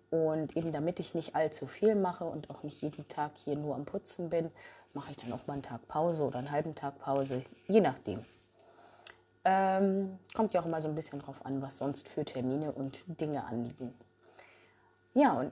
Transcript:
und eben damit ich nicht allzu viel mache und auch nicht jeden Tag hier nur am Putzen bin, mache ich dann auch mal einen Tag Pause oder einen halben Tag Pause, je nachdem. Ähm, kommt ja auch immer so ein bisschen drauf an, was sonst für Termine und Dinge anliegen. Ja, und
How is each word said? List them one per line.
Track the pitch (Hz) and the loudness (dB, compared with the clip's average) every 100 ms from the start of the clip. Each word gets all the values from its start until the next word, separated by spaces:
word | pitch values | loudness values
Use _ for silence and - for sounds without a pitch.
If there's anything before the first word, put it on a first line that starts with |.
| _ | _
und | 160 160 156 151 - | 2 4 2 0 -2
eben | 165 | -2
damit | 156 160 180 | 0 0 -2
ich | 170 | -2
nicht | 170 160 | -4 -2
allzu | 151 156 - 135 | 0 0 0 -8
viel | - 208 208 | 2 4 6
mache | 185 180 | 2 0
und | 165 156 147 | -6 -6 -10
auch | 143 | -10
nicht | 147 147 | -10 -6
jeden | 151 147 151 | -6 -6 -8
Tag | - 147 | -4 -4
hier | - - 147 | -4 -4 -2
nur | 147 | -2
am | 131 | -4
Putzen | 143 - - - 170 | -4 -6 -6 -6 0
bin, | 170 165 - - - - | 0 0 -6 -18 -20 -14
mache | 143 139 | -10 -10
ich | 143 | -10
dann | 117 | -6
auch | 113 - | -6 -4
mal | |
einen | 143 | -6
Tag | 131 117 - | -6 -10 -4
Pause | 151 170 160 | 0 2 2
oder | 139 123 | 0 0
einen | 139 | -2
halben | 147 160 | -2 -2
Tag | 147 143 - | -4 -8 -6
Pause, | - 139 139 127 - - - | 0 0 2 -2 -4 -10 4
je | 208 | 6
nachdem. | 160 127 - 101 123 - _ _ - - - - - - _ _ | 6 2 -4 -6 -8 -18 _ _ -20 -20 -20 -20 -20 -20 _ _
Ähm, | 185 190 190 190 196 190 196 190 - | 4 4 6 4 4 4 0 -6 -6
kommt | - 220 | 0 2
ja | 180 | 2
auch | 165 | 2
immer | 165 | 0
so | 156 | -2
ein | |
bisschen | 151 156 143 | -2 -4 -8
drauf | 139 135 | -10 -10
an, | 127 135 | -6 -4
was | 135 - | -4 -4
sonst | 135 143 - | -4 -4 -6
für | - | -6
Termine | 147 131 127 139 151 | -4 -2 0 0 -2
und | - 135 - - 165 | -4 -6 -8 -10 -4
Dinge | 151 143 | -2 -2
anliegen. | - 117 120 135 123 - - _ _ - - - - _ _ _ _ | -2 -4 -4 -6 -10 -10 -20 _ _ -20 -20 -20 -20 _ _ _ _
Ja, | 247 277 | 6 6
und | 135 135 | 6 0